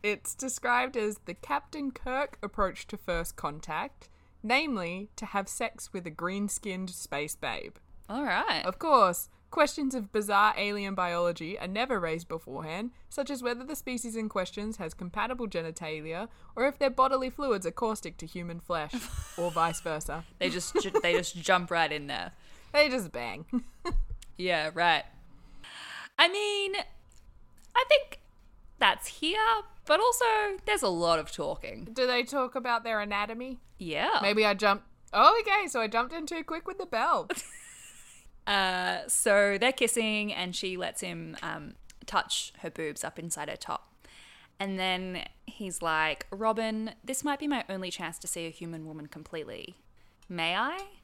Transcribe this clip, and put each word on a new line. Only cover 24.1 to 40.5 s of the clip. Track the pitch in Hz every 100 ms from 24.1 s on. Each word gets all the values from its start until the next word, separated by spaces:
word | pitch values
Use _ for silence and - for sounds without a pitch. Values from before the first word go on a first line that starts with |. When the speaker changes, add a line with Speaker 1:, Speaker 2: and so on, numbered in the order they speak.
| - - -
Speaker 2:
Yeah, | 180 170 156
right. | 165 170 156 - - - - - - - - - - - -
I | 339
mean, | 403 415 403 392 403 - - - - - - - - - 480
I | 508
think | - - - - - - - - -
that's | 208 - -
here, | - 311 415 440 440 403 -
but | - 311
also | 466 466 466 440 415 392
there's | - 415
a | 220
lot | 170 170 165
of | 147
talking. | - 147 156 - 107 175
Speaker 1:
Do | 233 254
they | 247
talk | 247 277 254
about | 262 247 233
their | 226 220
anatomy? | 208 202 208 226 254 254 - -
Speaker 2:
Yeah. | 175 151 269 440
Speaker 1:
Maybe | 202 208 214
I |
jumped. | 196 208 202 - - -
Oh, | 202 269 453
okay, | 427 403 359
so | 262
I | 220
jumped | 226 247
in | 330
too | 311 339
quick | - 330 330
with | 381
the | -
bell. | 220 277 277 190
<laughs> | - - - - - - - - - - - -
Speaker 2:
Uh, | 202 190 180 180 180 -
so | - 226 202 202 196
they're | 240
kissing | 262 233 233 220 214 208
and | - 180